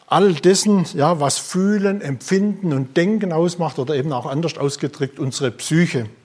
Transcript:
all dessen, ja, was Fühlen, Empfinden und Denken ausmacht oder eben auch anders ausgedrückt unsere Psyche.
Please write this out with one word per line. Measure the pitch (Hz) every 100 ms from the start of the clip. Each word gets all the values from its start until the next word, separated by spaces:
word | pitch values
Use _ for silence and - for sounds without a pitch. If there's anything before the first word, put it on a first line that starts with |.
| _
all | 151 196 156
dessen, | 175 190 214 202 170
ja, | 170 147 170
was | 143 -
Fühlen, | - 180 196 208 196 196
Empfinden | 147 135 - 190 208 196 180
und | 135 131 -
Denken | 180 214 190
ausmacht | 160 175 175 160 -
oder | 131 151
eben | 147
auch | 131 131
anders | 135 170 -
ausgedrückt | 139 - 147 - 135 -
unsere | 139 - 135
Psyche. | - - 156 170 143 110 -